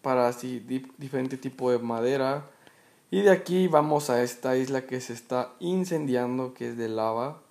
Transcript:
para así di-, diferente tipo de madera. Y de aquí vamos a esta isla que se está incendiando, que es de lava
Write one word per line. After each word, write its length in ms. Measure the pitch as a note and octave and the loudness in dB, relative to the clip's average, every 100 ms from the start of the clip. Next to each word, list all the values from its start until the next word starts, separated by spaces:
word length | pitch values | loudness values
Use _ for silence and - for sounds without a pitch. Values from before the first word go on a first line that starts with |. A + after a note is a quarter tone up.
para 260 | C#3 B2+ B2 | 2 2 2
así 320 | B2 B2+ B2 | 0 -8 -10
di-, 320 | A#2+ B2+ C3 - | -6 -8 -8 -14
diferente 400 | C3+ C#3 C3 C3 | -6 -4 -4 -6
tipo 320 | C3+ C3 B2+ | -10 -4 0
de 80 | A#2+ | 0
madera. 720 | A#2 A2+ A#2+ C3+ C3 C#3+ C#3+ - - _ _ _ _ | 0 0 0 2 0 -2 -6 -20 -20 _ _ _ _
Y 100 | F#3+ | 4
de 80 | G3+ | 6
aquí 380 | F#3 - F3+ F#3 | 6 4 2 4
vamos 420 | D#3 D3+ D3 C#3+ | 4 4 0 2
a 140 | A#2+ | 2
esta 340 | B2 - C3 C3 | 0 -2 0 0
isla 300 | B2+ C3+ C3 | 0 -4 -4
que 120 | B2+ | -8
se 140 | B2+ | -8
está 400 | A#2 - B2+ B2 - | -12 -4 -4 -4 -6
incendiando, 960 | F3 F#3 F3+ E3 C#3+ B2 B2 B2+ B2+ | -2 -2 0 -2 0 0 0 -4 -6
que 140 | B2+ A#2+ | -8 -8
es 80 | A#2 | -6
de 120 | A2+ | -4
lava 540 | A2 A2 A2+ C3 D#3+ _ | -2 -2 -2 -6 -8 _